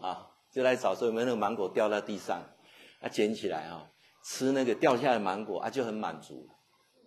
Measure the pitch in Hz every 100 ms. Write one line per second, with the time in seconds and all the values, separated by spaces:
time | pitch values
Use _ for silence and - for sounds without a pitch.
0 | 90 87 - _ _ 127 127 123 101 95
1 | 120 113 127 113 104 110 92 104 107 104
2 | 107 98 - 87 - _ - - - -
3 | 113 - 107 110 101 80 80 82 - _
4 | _ _ - - 131 135 123 107 160 120
5 | 139 117 98 98 107 90 113 135 117 107
6 | 92 78 76 67 64 _ _ _ _ _